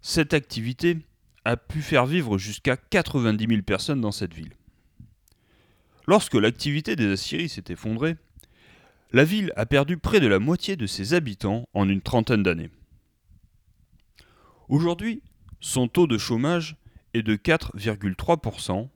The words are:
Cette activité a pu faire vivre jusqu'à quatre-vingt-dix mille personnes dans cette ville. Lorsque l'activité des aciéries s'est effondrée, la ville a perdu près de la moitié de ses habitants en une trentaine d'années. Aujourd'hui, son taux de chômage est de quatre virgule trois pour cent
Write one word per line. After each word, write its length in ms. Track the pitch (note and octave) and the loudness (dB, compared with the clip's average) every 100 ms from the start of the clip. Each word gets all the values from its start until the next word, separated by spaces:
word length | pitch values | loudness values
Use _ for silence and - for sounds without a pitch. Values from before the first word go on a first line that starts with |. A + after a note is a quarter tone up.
Cette 320 | - E3+ D3 | -2 -2 2
activité 640 | D#3 - - A2+ B2+ E3+ E3+ - _ _ _ | 0 -2 -8 -6 -2 0 -2 -6 _ _ _
a 140 | - A#2+ | -4 -4
pu 240 | _ D#3 | _ -10
faire 240 | D3 C#3+ B2+ | 0 2 2
vivre 320 | E3+ B2+ G2 | 0 0 -2
jusqu'à 400 | G2 G2+ - B2+ | -2 -6 -2 -2
quatre-vingt-dix 720 | _ G3+ E3 C#3 A#2 G#2+ A2 | _ 0 0 0 2 0 2
mille 160 | A2+ | 0
personnes 360 | F#2+ F#2+ - C#3+ | 0 -2 0 -2
dans 140 | A2 | -2
cette 200 | G2+ F#2 | -4 -8
ville. 200 | - E2 - _ _ _ _ - _ _ _ _ _ _ _ _ _ - | -8 -16 -16 _ _ _ _ -20 _ _ _ _ _ _ _ _ _ 2
Lorsque 280 | G3 - B2 | 2 4 2
l'activité 600 | G#2 B2+ D3 D3 D#3 G3+ | 2 2 -4 -4 -2 0
des 160 | G#2+ | 0
aciéries 380 | F#2+ - - E3 | 0 -4 -6 -6
s'est 160 | - F#2 | -8 -12
effondrée, 480 | F2 A2 A2+ D3+ E3 _ - _ _ _ - _ _ _ | -10 -6 -2 -2 -4 _ -20 _ _ _ -20 _ _ _
la 140 | A#2 D#3 | 4 4
ville 260 | G#3 F#3+ - | 2 -2 -4
a 80 | A#2 | 0
perdu 320 | C#3+ C#3+ F3 | 2 2 -2
près 240 | - G#3+ | 2 4
de 60 | C3 | 6
la 120 | F#2+ | 4
moitié 380 | A#2+ F3 - F#3+ | 2 0 -2 -4
de 100 | G#2 | -4
ses 260 | - G2 F3 | -6 0 0
habitants 520 | C#3+ G2 G#2+ A2 A#2+ | 0 -4 -2 -2 -4
en 160 | - G2 | 0 2
une 120 | G2 | 2
trentaine 420 | - B2 A2 A#2 | 0 -2 2 2
d'années. 280 | F#2 E2 D#2 _ _ _ _ _ _ - _ _ _ _ _ _ _ _ _ _ _ _ _ | 2 0 -6 _ _ _ _ _ _ -20 _ _ _ _ _ _ _ _ _ _ _ _ _
Aujourd'hui, 520 | C#3 E3+ E3+ G#3+ A3+ - _ - - | 0 2 -2 -4 -8 -12 _ -20 -16
son 300 | - - B2 | -6 -2 0
taux 180 | - E3+ | 4 4
de 100 | A2 | 2
chômage 600 | - A#2+ C#3 F3 D#3 D#3 - - _ | 0 -2 0 -2 -4 -14 -20 -20 _
est 100 | A#2 | -4
de 120 | A2 G#2+ | 0 0
quatre 400 | - D#3+ - G2 | 2 0 0 -6
virgule 400 | G#2+ G#2 G2+ F#2 | -4 -2 -4 -4
trois 260 | - E3+ | 0 0
pour 200 | - - | -2 -8
cent 280 | - F#2 B2+ | -6 -6 -6